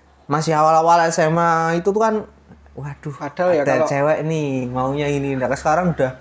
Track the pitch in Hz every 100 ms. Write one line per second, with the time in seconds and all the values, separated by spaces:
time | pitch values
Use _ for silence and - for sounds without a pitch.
0 | _ _ - 147 156 156 156 160 165 170
1 | 165 170 156 170 170 165 165 170 180 202
2 | 220 214 - - _ - - - 143 143
3 | 151 139 143 - 180 160 143 131 127 139
4 | 147 160 156 160 147 131 123 131 135 143
5 | 147 143 139 135 120 135 160 160 180 156
6 | 131 127